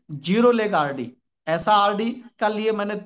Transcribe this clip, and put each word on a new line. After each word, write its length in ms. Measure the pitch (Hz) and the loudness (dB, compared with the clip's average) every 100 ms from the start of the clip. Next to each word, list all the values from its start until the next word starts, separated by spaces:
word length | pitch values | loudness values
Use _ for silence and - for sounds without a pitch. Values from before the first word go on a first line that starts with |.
| - | -14
जीरो 400 | 143 160 220 240 | -10 -2 4 4
लेग 220 | 226 214 | 4 2
आरडी, 380 | 170 143 131 120 - _ _ 160 | 0 -2 -4 -10 -14 _ _ -4
ऐसा 260 | 165 214 | -2 2
आरडी 380 | 208 202 208 226 233 - - | 4 4 0 -4 -6 -12 -4
का 80 | 214 | -2
लिए 240 | 214 220 | -2 -2
मैंने 240 | 208 202 196 | -2 -4 -6